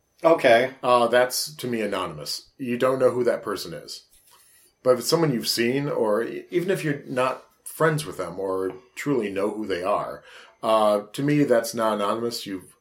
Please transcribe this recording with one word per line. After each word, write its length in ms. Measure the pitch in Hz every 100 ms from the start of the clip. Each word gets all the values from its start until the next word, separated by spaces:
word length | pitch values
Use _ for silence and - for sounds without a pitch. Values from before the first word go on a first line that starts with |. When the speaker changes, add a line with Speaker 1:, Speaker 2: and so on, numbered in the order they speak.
| _ _
Speaker 1:
Okay. 480 | 165 160 135 117 131 -
Speaker 2:
Uh, 240 | 127 123 117
that's, 480 | 123 127 - - 151
to 120 | 123
me, 140 | 117
anonymous. 680 | 104 98 90 78 73 - - -
You 200 | 127 120
don't 220 | 127 131
know 120 | 127
who 120 | 120
that 180 | 117 107
person 300 | - 95 87
is. 320 | 78 - - _ _ _ _ _ _ _ _
But 80 | 131
if 80 | 120
it's 80 | -
someone 240 | 165 160
you've 140 | 117 104
seen, 400 | - 117 139 143
or 360 | - 110 107
e-, 200 | 117 147 -
even 180 | 175 175
if 120 | 175
you're 200 | 151 139 -
not 380 | 127 131 127 - _
friends 420 | - - 160 151 151
with 120 | -
them 220 | 87 90
or 340 | 95 95 95 - _ -
truly 360 | 147 135 104
know 200 | 95 104
who 140 | 104 104
they 160 | 90
are, 400 | 92 98 69 67 - - - _
uh, 400 | 113 110 107 104 104
to 100 | -
me, 200 | 143 147
that's 300 | 139 117 -
not 200 | 117 110 104
anonymous. 500 | 101 113 117 117 -
You've, 300 | 95 90 _